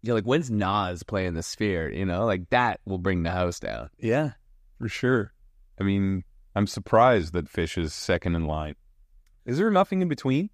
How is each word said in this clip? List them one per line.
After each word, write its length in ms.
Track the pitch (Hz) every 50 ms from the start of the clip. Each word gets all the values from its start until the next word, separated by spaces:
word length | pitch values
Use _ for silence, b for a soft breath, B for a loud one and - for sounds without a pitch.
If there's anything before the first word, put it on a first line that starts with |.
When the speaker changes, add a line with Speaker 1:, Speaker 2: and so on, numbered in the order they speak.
| -
Speaker 1:
Yeah, 100 | 110 120
like, 100 | 113 95
when's 260 | 113 131 160 165 127
Nas 540 | 110 104 98 92 98 104 98 90 90 85 -
playing 300 | - - 98 92 90 85
the 100 | 82 82
Sphere? 460 | - - - 107 104 95 85 80 78
You 140 | 52 73 98
know, 200 | 95 87 90 110
like, 240 | 117 98 92 90 -
that 280 | - 123 123 117 101 - _
will 120 | - 98 92
bring 260 | 87 98 92 90 82
the 80 | 82
house 280 | 90 90 90 87 87 -
down. 300 | - - 52 57 58 - _ _
Speaker 2:
Yeah, 320 | - 110 113 143 156 143 - _ _ _ - - _ - _ _
for 80 | 117 110
sure. 460 | - - - 123 131 117 98 - _ _ - - _ _ - _ _ -
I 40 | 98
mean, 400 | 98 98 98 98 95 95 92 90 - _ - - _ _
I'm 140 | 101 104 -
surprised 640 | - - 95 - - 110 117 131 123 104 82 80
that 140 | 82 87 78
Phish 320 | - - - 85 80 - -
is 160 | 85 78 -
second 420 | - - - 92 82 - 87 85
in 100 | 82 82
line. 300 | 76 78 76 76 76 73 _ _ _ _ _ - _ _ - _ _ _ _ _
Is 120 | - 123 147
there 140 | 202 226
nothing 300 | 208 185 196 - 196 190
in 80 | 185 175
between? 400 | 151 - - 131 131 143 190 214